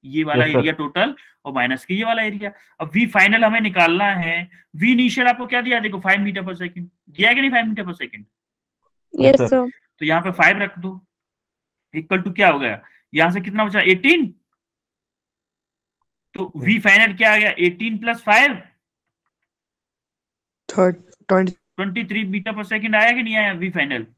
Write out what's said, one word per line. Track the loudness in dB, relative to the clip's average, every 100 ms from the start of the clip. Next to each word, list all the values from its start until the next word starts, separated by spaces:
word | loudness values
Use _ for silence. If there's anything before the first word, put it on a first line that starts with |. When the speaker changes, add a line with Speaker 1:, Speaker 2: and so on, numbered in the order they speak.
Speaker 1:
ये | -6 -4
वाला | 0 2 2
Speaker 2:
यस, |
सर। | 2
Speaker 1:
एरिया | 0
total | -2 -6 -2 -2 -4 -20 _ -8
और |
minus | -4 -2 -4 -4
के |
ये | -4
वाला | -2 -2
area। | -4 -6 -12 -14 _ _
अब | -4
V | -2 0
final | 4 4 4
हमें | 4 2
निकालना | -2 2 2 4 0
है। | -2 -4 -6 -8 -18 _ -2
V |
initial | 2 4 2 2 2
आपको | 2 -2
क्या | -4
दिया? | 0 -2
देखो, | -2 -6
five | 0 0
meter | 0 -4
per | -8
second | -8 -10 -10 -16 _ _
दिया | -2 0
है | 2
कि |
नहीं? | 2
five | 0 -2
meter | -6
per | -8
second। | -10 -12 -16
Speaker 3:
यस, | -20 _ _ _ _ _ _ _ _ 2
Speaker 2:
यस, | 4 6
सर। | 4
Speaker 3:
सर। | 0 0 -8 _ _
Speaker 1:
तो | -2
यहाँ | 0
पे | -2
फ़ाइव | 2 2 2
रख | -4 -8
दो, | -14 -14 _ _ _ _ _ _ _ _ _ -12
equal | -4 -2 -2
to | 2
क्या | 2
हो | 2
गया? | -2 -6 -12 _ _
यहाँ | 0 0
से | 0
कितना | -6 -4 -2
बचा? | 0
एटीन। | 2 2 4 2 0 -6 _ _ _ _ _ _ _ _ _ _ _ _ _ _ _ _ _ _ _
तो | -12 -10 -6
V | -2
final | 0 4 4 4 2
क्या | 2
आ | 2
गया? | 0 0
एटीन | -2 0 -6 -6
प्लस | -6 -6
फ़ाइव। | 2 4 4 0 -14 _ _ _ _ _ _ _ _ _ _ _ _ _ _ _ _ _ _ _ _
Speaker 4:
थर्ड, | 0 0 0 -12 _ _
ट्वेंटी। | 0 0 -6 _ -8
Speaker 1:
ट्वेंटी | -6 -6 -6
थ्री | -6 -4
meter | -6 -6 -10
per | -6
second | -6 0 2
आया | 2
कि | 2
नहीं | -2 -2
आया | -2
वी | -2 -6
फाइनल? | -4 -4 -4 -8